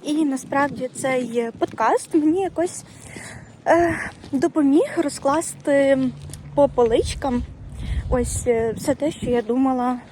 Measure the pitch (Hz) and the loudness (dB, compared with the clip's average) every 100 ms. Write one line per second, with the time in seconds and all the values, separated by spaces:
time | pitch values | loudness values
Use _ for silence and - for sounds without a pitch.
0 | 277 294 302 262 - 277 285 269 254 - | -2 0 0 -2 -2 0 0 -2 -8 -4
1 | 269 262 240 233 233 - 349 - 226 494 | -2 0 0 -2 -4 -4 -6 0 2 2
2 | - 339 302 349 381 - 349 - - - | 2 2 4 2 0 -2 -4 -4 -16 -20
3 | - - - - - - - 330 349 320 | -18 -16 -16 -16 -20 -10 2 4 4 0
4 | - - - 277 330 - 285 285 571 - | -6 -12 -6 0 0 2 4 4 2 0
5 | 302 - 269 294 339 - - 277 277 269 | -2 0 0 0 -2 -6 0 4 4 4
6 | 262 - - - - - 285 - 240 240 | 2 -4 -14 -16 -6 2 4 4 2 4
7 | - - 277 247 - - - - - - | 0 -2 -2 -2 -4 -12 -16 -12 -6 -4
8 | - 254 240 - - 226 226 202 - 262 | -2 -2 0 -4 0 0 0 -2 -2 0
9 | 294 - - 240 220 247 269 254 247 247 | -2 -4 -2 -2 0 2 2 2 0 -2
10 | - | -6